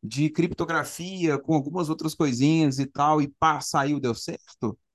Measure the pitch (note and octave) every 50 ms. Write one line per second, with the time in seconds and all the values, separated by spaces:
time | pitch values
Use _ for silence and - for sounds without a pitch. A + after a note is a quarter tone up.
0 | - A2 A2+ C#3 D3+ D3+ D3+ - E3 E3+ - - E3+ D#3+ E3 D#3 C#3 - - -
1 | F3 F#3 F#3+ F#3 E3+ D#3+ C#3+ C3+ - - D#3+ D3+ C3+ D3 E3 F#3 E3+ D3+ D#3 -
2 | - D#3 - - D#3+ C#3+ B2 A#2+ C#3 D3+ D#3+ D#3+ D#3 C#3 B2+ C#3 C3+ C3+ - -
3 | C#3+ D3+ D#3 D3+ C#3+ D3 - _ D#3+ D#3+ D3+ C#3 - - - D3 C#3 C#3+ D3 C#3
4 | C3 A#2+ A2+ - - - - - _ - - _ - G#2+ - - _ _ _